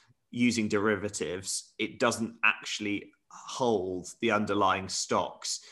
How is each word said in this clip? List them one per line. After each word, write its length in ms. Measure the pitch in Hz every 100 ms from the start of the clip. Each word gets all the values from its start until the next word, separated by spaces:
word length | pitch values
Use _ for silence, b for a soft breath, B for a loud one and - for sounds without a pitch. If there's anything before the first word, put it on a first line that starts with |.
| b _ _
using 360 | 120 120 113 107
derivatives, 1080 | 104 107 101 101 - 78 92 98 - - -
it 220 | 107 -
doesn't 360 | 120 107 113 -
actually 680 | 110 - - - 104 101 - _ _
hold 800 | - - - 123 107 92 90 82 -
the 100 | 117
underlying 580 | 107 101 101 95 95 95
stocks. 720 | - - 110 76 - - - b